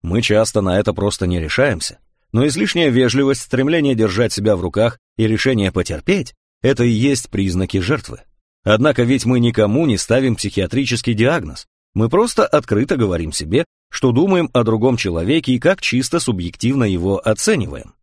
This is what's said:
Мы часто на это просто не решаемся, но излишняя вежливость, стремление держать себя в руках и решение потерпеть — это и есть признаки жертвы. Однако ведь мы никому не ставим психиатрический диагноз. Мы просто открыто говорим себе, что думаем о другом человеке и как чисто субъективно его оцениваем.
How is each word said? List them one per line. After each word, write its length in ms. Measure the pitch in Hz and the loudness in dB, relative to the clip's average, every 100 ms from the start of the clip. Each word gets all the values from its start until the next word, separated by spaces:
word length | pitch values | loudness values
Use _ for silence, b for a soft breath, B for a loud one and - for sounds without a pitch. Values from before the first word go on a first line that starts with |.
Мы 200 | 85 101 | -2 -2
часто 380 | - 104 113 110 | 2 2 2 0
на 180 | 95 90 | 0 0
это 160 | 107 | 0
просто 320 | - 101 - 90 | -2 -2 -2 -2
не 140 | 87 | -2
решаемся, 580 | 78 - 139 90 - - _ _ _ | -2 0 0 0 -8 -12 _ _ _
но 140 | 110 143 | 0 0
излишняя 420 | 139 208 170 160 | 0 -2 2 2
вежливость, 540 | 123 127 123 139 135 | 4 2 2 2 0
стремление 520 | - 127 135 170 143 | -2 -2 0 2 2
держать 380 | 120 110 92 117 | 2 0 2 -2
себя 240 | - 107 98 | 0 0 0
в 60 | |
руках 360 | 87 98 117 - _ - | -2 0 -2 -2 _ -2
и 80 | 110 | 0
решение 460 | 110 139 120 95 | 0 0 0 0
потерпеть — 600 | 92 87 78 - 190 131 _ _ _ | -2 -4 -6 -2 -2 -2 _ _ _
это 220 | 127 135 | 0 2
и 60 | 120 | 2
есть 380 | 110 135 135 - | 2 2 0 -4
признаки 520 | 98 98 90 92 - | -4 -2 -2 -2 -2
жертвы. 400 | 90 147 - - - _ _ _ | -2 -4 -6 -18 -20 _ _ _
Однако 380 | - 107 143 127 | 0 2 4 2
ведь 240 | 120 135 113 | 2 2 2
мы 140 | 123 | 2
никому 440 | 120 113 104 117 | 2 2 2 2
не 140 | 165 101 | 0 0
ставим 380 | - 120 135 113 | 0 0 0 -2
психиатрический 760 | 101 101 92 139 135 120 - | -4 -4 -2 -2 -2 -4 -2
диагноз. 520 | 107 120 165 82 - - _ _ | 0 2 0 -4 -14 -20 _ _
Мы 160 | - 113 | -2 2
просто 380 | 175 233 - - | 2 2 2 2
открыто 500 | 147 - 104 139 135 | 2 2 -2 0 0
говорим 360 | 107 85 80 | 0 -2 -4
себе, 320 | - 78 117 170 _ _ | -8 -2 -2 -2 _ _
что 220 | - 131 | -2 0
думаем 360 | 120 190 185 160 | 2 2 2 2
о 100 | 127 | 0
другом 340 | 113 110 127 120 | 0 2 2 0
человеке 560 | 98 82 85 160 139 | -2 -4 0 -2 0
и 60 | 127 | 2
как 220 | 165 190 | 2 0
чисто 400 | - 123 131 165 | -2 -2 -2 -2
субъективно 640 | - 98 87 - 117 135 | -2 -4 -4 -4 -2 0
его 360 | 110 90 90 98 | 0 0 0 -2
оцениваем. 720 | - 107 - 202 101 71 - _ | -2 0 0 0 -2 -10 -16 _